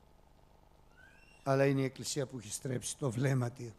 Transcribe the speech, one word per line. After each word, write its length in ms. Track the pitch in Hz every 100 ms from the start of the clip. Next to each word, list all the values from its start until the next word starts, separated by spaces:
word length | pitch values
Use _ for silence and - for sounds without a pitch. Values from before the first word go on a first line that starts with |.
| - - - - - - - - - - - - - -
Αλλά 220 | - 135 139
είναι 160 | 135
η 20 |
εκκλησία 420 | 135 - 120 - 131
που 120 | 131
έχει 140 | 104
στρέψει 460 | - 135 120 - -
το 140 | 143
βλέμμα 380 | 110 135 131 120
τη-, 220 | 120 120